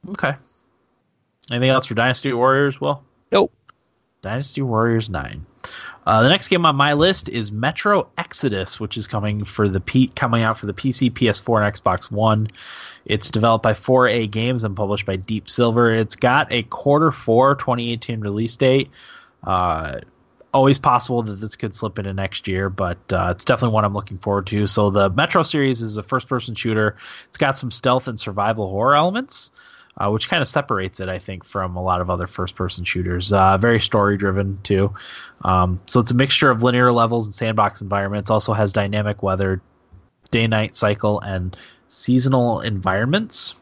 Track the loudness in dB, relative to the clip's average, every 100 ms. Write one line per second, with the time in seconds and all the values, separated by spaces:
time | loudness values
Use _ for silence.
0 | -12 -4 -4 -4 _ _ _ _ _ _
1 | _ _ _ _ -8 0 2 2 0 0
2 | 0 0 -2 2 4 4 2 0 -4 -4
3 | _ _ _ 2 2 _ _ _ _ _
4 | _ _ -8 -6 -6 -4 -2 2 2 2
5 | -2 -8 -8 -14 -18 _ -18 -16 -18 -8
6 | 2 4 4 2 2 2 2 2 2 4
7 | 2 2 -4 -8 -6 -4 -4 -2 0 0
8 | 0 -8 -10 -4 -2 -2 -4 -6 -8 -8
9 | -6 -4 -4 -4 -6 0 0 0 0 2
10 | 2 0 0 2 0 -2 -6 -4 -4 0
11 | -2 2 0 0 0 2 2 0 -2 -2
12 | -4 0 2 2 0 -6 -20 -18 -18 -20
13 | -4 -4 -2 0 2 4 2 -2 2 4
14 | 4 2 -2 -2 -2 -2 -4 -4 -4 -2
15 | -4 -6 -4 -6 -6 0 2 4 4 2
16 | 0 0 2 2 0 -4 -4 -4 2 4
17 | 4 0 2 4 4 2 0 -2 -2 -6
18 | -6 -6 -4 -4 -4 0 4 4 2 -10
19 | -20 -20 _ _ -2 0 0 -2 -6 -10
20 | -14 _ _ _ _ 4 4 4 4 2
21 | 0 -2 -4 -8 -10 -8 -10 -6 -8 -6
22 | -6 -4 -6 -6 -6 -2 -4 -2 -4 -4
23 | _ -2 -2 -4 -2 0 2 2 0 -2
24 | -8 -10 -2 -2 -2 -2 0 2 2 4
25 | 2 2 2 2 0 0 0 0 -4 -8
26 | -4 -6 -2 -6 -6 -6 -2 2 0 -2
27 | -18 -20 -18 -2 -2 -2 -6 -4 0 0
28 | -2 -10 -8 -4 -2 -2 -4 0 2 4
29 | 2 -2 -6 -10 -12 _ -20 -20 _ -4
30 | -2 -2 0 -2 0 -2 -2 -4 -4 -8
31 | -8 -8 -8 -14 -8 -6 -6 -4 -2 -2
32 | 0 -4 -4 -6 -8 -4 -6 -4 -6 -4
33 | -4 -4 0 4 6 6 4 2 2 2
34 | 2 2 0 0 -2 -6 -2 2 2 -2
35 | -16 -18 -20 _ 0 2 2 -2 0 0
36 | 2 0 2 4 4 4 2 4 4 4
37 | 2 0 -4 -6 -4 0 0 -2 -4 -2
38 | -2 -4 0 0 0 0 0 0 -2 -2
39 | -2 -2 -2 0 0 -2 _ _ _ -20
40 | _ _ _ 0 2 0 -2 0 0 2
41 | 0 -2 -4 -6 -6 -10 -20 _ _ -12
42 | 0 2 4 2 2 0 -4 -2 -2 0
43 | 0 0 -2 -2 -2 -4